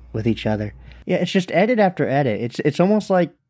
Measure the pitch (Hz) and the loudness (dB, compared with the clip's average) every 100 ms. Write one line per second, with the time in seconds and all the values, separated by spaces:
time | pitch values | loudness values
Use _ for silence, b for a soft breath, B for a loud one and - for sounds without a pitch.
0 | - 113 113 107 110 107 104 - b b | -8 -4 -2 -2 -2 -2 -4 -10 b b
1 | - 180 175 196 180 165 214 233 190 175 | -4 -2 0 -2 0 0 2 4 2 2
2 | 113 135 135 101 117 - 151 - 185 214 | 0 0 0 -2 -4 -2 -2 2 2 2
3 | - 185 170 - _ | 2 0 0 -6 _